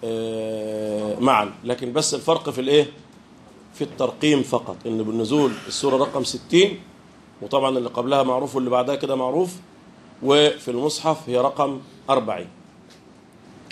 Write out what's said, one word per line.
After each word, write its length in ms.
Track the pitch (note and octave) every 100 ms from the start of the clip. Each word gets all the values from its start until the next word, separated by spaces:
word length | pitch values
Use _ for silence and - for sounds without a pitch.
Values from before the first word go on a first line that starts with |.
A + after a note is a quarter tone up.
آه، 1160 | A2+ A2+ A2+ A2+ A2 A2 G#2+ G#2+ G#2+ G#2 G#2+ G#2
معاً، 340 | C3 A2 G#2 -
لكن 300 | A#2 B2+ B2
بس 200 | C#3 -
الفرق 360 | C#3+ - D#3+ D3
في 120 | B2
الايه؟ 300 | C3 D3 C#3+ - - - - - - - - -
في 80 |
الترقيم 600 | C#3+ - B2 - D3+ C#3
فقط، 340 | A#2+ A#2+ - F2+ A#2
ان 180 | A2+
بالنزول 480 | G#2+ A2+ A2 D3 C3+ G#2 -
السورة 300 | - C#3 C3
رقم 260 | C#3 C#3
ستين، 560 | A#2+ B2 - E3+ G3 F3 - - - - - -
وطبعًا 360 | G#2 C3+ C3+ B2+
اللي 120 | A#2
قبلها 340 | B2 B2+ C#3
معروف 320 | C3 B2+ C#3 C3+
واللي 140 | B2
بعدها 260 | B2 B2+ C3+
كده 200 | C#3 C3
معروف، 400 | B2+ D#3+ F3+ - - - - - - -
وفي 480 | C3+ D3 D3+ - B2
المصحف 580 | A#2+ D3 - D#3+ D#3 A#2+
هي 80 | B2
رقم 440 | C#3 D3+ C#3 C3+ - - -
أربعين. 380 | C3+ A2 F2+ F2 - - - - - - - - - - - -